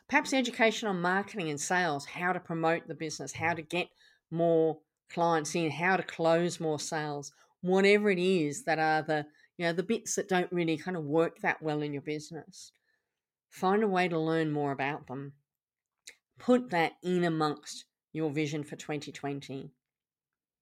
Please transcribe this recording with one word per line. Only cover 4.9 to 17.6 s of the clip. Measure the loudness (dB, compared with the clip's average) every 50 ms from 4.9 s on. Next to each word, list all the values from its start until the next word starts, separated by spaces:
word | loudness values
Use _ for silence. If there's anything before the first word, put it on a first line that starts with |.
| _ _ _ -8
clients | -2 0 2 2 2 2 0 -2 -2
in, | -2 0 -2
how | -2 0 2 2 2 2
to | 0
close | -4 -4 0 2 4 4 4 2 0 -2 -2
more | -2 -2 -2 -2
sales, | -4 -4 -6 -4 -4 -4 -6 -8 -10 -12 -16 _ _ _ _ _
whatever | 0 2 4 6 6 6 6 6 6 4
it | 2 2
is | 4 2 4 2 2 0 -2 -4 -2
that | -2 0 2
are | 2 2 2 2
the, | 2 0 0 -2 -2 -4 _ _ _ _ _ -4
you | -2
know, | -2 0
the | 0
bits | 0 0 0 -2 -2 -4 -4
that | -4 -2 0
don't | 2 2 2 0
really | 0 0 0 0 0 -2
kind | -2 -6 -6 -4
of | -2
work | 0 2 2 2 2 0 -4
that | -2 -2 -2 -2 -2
well | -2 -2 -2
in | -2 -4 -6
your | -6 -6
business. | -6 -6 -6 -8 -10 -14 -14 -14 -16 -20 -20 -20 -20 _ _ _ _ _ _ _ _ _ _ _ _ _ _ _ _
Find | -8 -2 0 2 4 4
a | 4 4
way | 4 4 2 2
to | 2 0
learn | 2 2 2 2 2 2
more | 0 0 0 -2
about | -2 -2 -2 -2 -4 -6 -8 -10
them. | -10 -10 -10 -12 -14 _ _ _ _ _ _ _ _ _ _ _ _ _ _ -20 -20 _ _ _ _ -6
Put | 2 4 4 4 4 0
that | 0 0 0 0 -2 _
in | -4 -2 0 2 2
amongst | 2 0 0 0 0 -2 -4